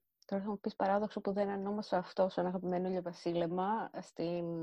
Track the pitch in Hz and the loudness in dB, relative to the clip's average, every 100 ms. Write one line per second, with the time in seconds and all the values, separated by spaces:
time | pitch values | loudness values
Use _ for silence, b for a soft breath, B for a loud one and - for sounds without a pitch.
0 | _ _ - 196 202 202 214 - 196 202 | _ _ -4 -2 -2 -2 -4 0 2 4
1 | 214 208 202 196 202 196 196 208 214 180 | 2 -2 -2 0 0 0 -2 -2 0 0
2 | 180 - 190 185 180 185 180 180 185 185 | 2 2 2 2 0 0 0 0 0 0
3 | 180 170 175 170 170 180 190 220 - - | -2 -4 0 2 2 2 0 0 -2 -8
4 | - - 170 175 170 165 | -10 -4 -2 0 -2 -2